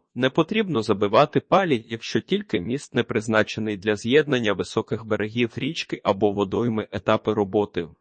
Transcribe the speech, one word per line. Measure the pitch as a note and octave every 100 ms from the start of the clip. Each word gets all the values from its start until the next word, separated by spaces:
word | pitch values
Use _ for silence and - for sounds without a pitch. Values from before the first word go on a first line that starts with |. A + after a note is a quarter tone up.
| _
не | B2 C3
потрібно | D3+ D#3 G#3+ G3 B2
забивати | G#2+ G2 G#2 A2 D3 C#3
палі, | - F3+ F#3 B2 A2
якщо | A2+ - A2+
тільки | - G3 G3+ G#2
міст | F2+ C3+ -
не | B2
призначений | A2+ A2 A2 A2 G#2 - G#2+ G#2
для | G#2+ G#2
з'єднання | A#2 C3+ D3 B2+ G#2+
високих | F#2 - - - G#2+
берегів | A2 G#2 G#2+ A#2 A#2 -
річки | C3+ E3 - -
або | F#2 G2 G#2
водойми. | G2+ G2+ G2+ A#2+ A2 G2+
Етапи | G#2 - A2 -
роботи. | G#2+ G2+ G#2+ G2+ - E2 -